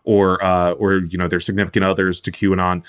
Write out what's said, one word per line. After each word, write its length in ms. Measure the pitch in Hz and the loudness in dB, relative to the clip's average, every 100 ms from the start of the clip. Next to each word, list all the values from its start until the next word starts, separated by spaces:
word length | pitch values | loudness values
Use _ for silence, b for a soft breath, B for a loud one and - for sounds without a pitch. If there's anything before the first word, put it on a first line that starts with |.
or, 400 | - 104 95 92 | 0 4 4 2
uh, 300 | 95 92 87 | 2 2 0
or, 240 | 87 101 95 | 0 0 0
you 220 | 87 90 | -2 -4
know, 100 | 87 | -2
their 100 | 87 | -2
significant 460 | - 98 98 - | -2 -2 -2 0
others 360 | 95 95 95 90 | 0 2 0 -2
to 100 | - | -8
QAnon. 500 | - 101 92 90 90 | -4 0 0 0 -2